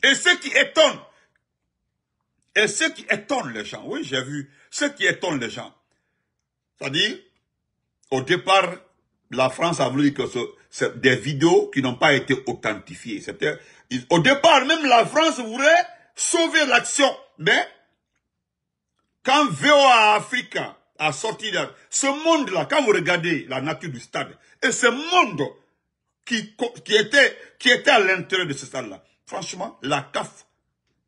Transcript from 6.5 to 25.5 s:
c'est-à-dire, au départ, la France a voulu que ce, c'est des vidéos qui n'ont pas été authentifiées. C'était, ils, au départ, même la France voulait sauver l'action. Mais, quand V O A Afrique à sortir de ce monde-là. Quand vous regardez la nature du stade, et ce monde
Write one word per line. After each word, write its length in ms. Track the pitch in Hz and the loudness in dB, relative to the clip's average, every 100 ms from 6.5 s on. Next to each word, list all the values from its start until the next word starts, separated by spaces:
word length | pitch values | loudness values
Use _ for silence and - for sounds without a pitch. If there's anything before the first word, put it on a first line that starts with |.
| _ _ _ | _ _ _
c'est-à-dire, 400 | 135 156 214 381 _ _ _ _ _ _ _ _ _ | -6 -2 -2 -4 _ _ _ _ _ _ _ _ _
au 100 | 131 | -4
départ, 520 | - 180 190 190 175 175 _ _ _ _ _ | -2 -2 2 2 2 -6 _ _ _ _ _
la 180 | 131 127 | -2 -2
France 320 | - 170 165 | 0 -2 0
a 80 | 123 | -2
voulu 240 | 135 143 | 2 0
que 140 | 131 117 | 0 -4
ce, 120 | 123 - - _ | -6 -8 -12 _
c'est 300 | - 123 117 | -4 -4 0
des 160 | 131 123 | 0 0
vidéos 540 | 151 139 165 202 - | -2 0 4 4 2
qui 100 | 139 | -2
n'ont 120 | 127 | -4
pas 200 | 123 156 | 0 2
été 280 | 135 135 127 120 | 2 0 -4 -4
authentifiées. 760 | 117 110 104 - - 117 98 | -6 -6 -8 -12 -18 -12 -10
C'était, 380 | - 92 151 - - _ _ | -12 -6 -6 -6 -14 _ _
ils, 140 | 127 - | -10 0
au 80 | 170 | 2
départ, 460 | 247 277 339 285 269 | 4 4 6 6 4
même 180 | 330 277 | 0 4
la 200 | 233 165 | 4 4
France 320 | 294 320 254 | 2 0 -2
voulait 440 | 226 240 294 339 - - _ - | -8 0 4 4 2 -12 _ -8
sauver 500 | - 339 330 320 269 | -2 0 0 0 2
l'action. 440 | 240 - - 269 - - - | 0 0 0 0 0 -14 -6
Mais, 300 | 175 254 - _ _ _ _ _ _ _ _ _ _ _ _ _ _ _ | -2 0 -2 _ _ _ _ _ _ _ _ _ _ _ _ _ _ _
quand 220 | 254 285 277 | 2 2 2
V 240 | 139 285 | 0 4
O 40 | |
A 400 | 285 277 233 214 208 | 6 8 6 6 2
Afrique 420 | - 247 - 180 110 - _ - | -2 -8 -8 -8 -8 -14 _ -6
à 100 | 156 | -4
sortir 400 | 147 220 - 214 | -2 -6 -6 -6
de 200 | 175 135 - _ | -4 -6 -10 _
ce 160 | - 277 294 | -2 -2 0
monde-là. 420 | 320 320 202 175 143 | 2 2 0 -4 0
Quand 160 | 302 | 0
vous 80 | 233 | 2
regardez 520 | 180 156 175 170 160 - | 0 0 -2 -2 -4 -4
la 120 | 131 | -6
nature 300 | 147 156 160 | -6 -8 -10
du 80 | 123 | -12
stade, 400 | - - 196 - _ _ | -10 -10 -10 -14 _ _
et 80 | 254 | -4
ce 160 | - 233 | 0 0
monde 640 | 254 330 359 247 165 123 | 0 0 2 2 -2 -8